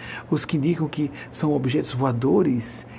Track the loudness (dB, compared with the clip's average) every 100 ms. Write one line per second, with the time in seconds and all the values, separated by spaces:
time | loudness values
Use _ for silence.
0 | -12 -12 -2 -2 0 0 2 2 0 0
1 | -2 -4 -12 -2 2 2 2 0 0 0
2 | 0 2 4 4 4 2 -2 -12 -16